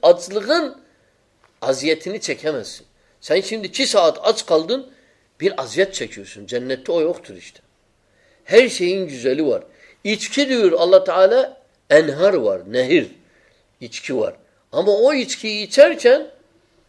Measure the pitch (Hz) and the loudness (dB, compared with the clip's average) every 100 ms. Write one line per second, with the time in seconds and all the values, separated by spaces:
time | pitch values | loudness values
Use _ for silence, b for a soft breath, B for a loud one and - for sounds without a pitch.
0 | 165 170 - 202 202 330 294 - _ _ | 2 2 0 -6 -2 -2 -2 -10 _ _
1 | _ _ _ _ _ _ 123 135 147 156 | _ _ _ _ _ _ -4 -2 -2 -4
2 | 185 208 - 127 156 139 104 - - _ | -6 -10 -8 -6 -6 -6 -8 -16 -20 _
3 | _ _ - 170 190 220 185 - 269 208 | _ _ -2 -2 -2 -8 -8 -4 0 2
4 | 165 - 202 220 - 160 165 262 262 b | 2 2 -2 -2 0 0 0 -6 -8 b
5 | b b b - 170 190 123 123 190 - | b b b -6 -4 -4 -4 -2 -2 -4
6 | 113 - 98 104 98 120 127 131 - 170 | -12 -12 -18 -18 -10 -8 -6 -8 -4 -2
7 | 156 127 - 92 - - _ _ _ _ | -2 -4 -12 -20 -20 -20 _ _ _ _
8 | _ _ _ _ - 208 254 - 175 190 | _ _ _ _ 2 4 4 2 -4 -4
9 | 175 131 127 139 151 104 - b b b | -6 -6 -2 0 0 -2 -6 b b b
10 | 202 208 - - 277 247 196 165 170 190 | -6 -6 -4 -2 0 2 2 2 4 4
11 | 185 175 190 247 254 - _ _ - 151 | 4 4 4 4 0 -6 _ _ 2 4
12 | 156 139 190 180 107 95 92 123 127 160 | 4 2 2 2 0 -4 -4 -4 0 0
13 | 120 - _ _ _ _ _ _ 117 - | 0 -8 _ _ _ _ _ _ -18 -14
14 | - 127 104 - _ _ _ - 196 202 | -8 -4 -6 -8 _ _ _ -2 0 2
15 | 254 285 220 - 220 208 208 - 320 330 | 2 2 -4 -8 -8 -8 0 4 4 4
16 | 240 285 311 - _ _ _ _ | 2 2 0 -18 _ _ _ _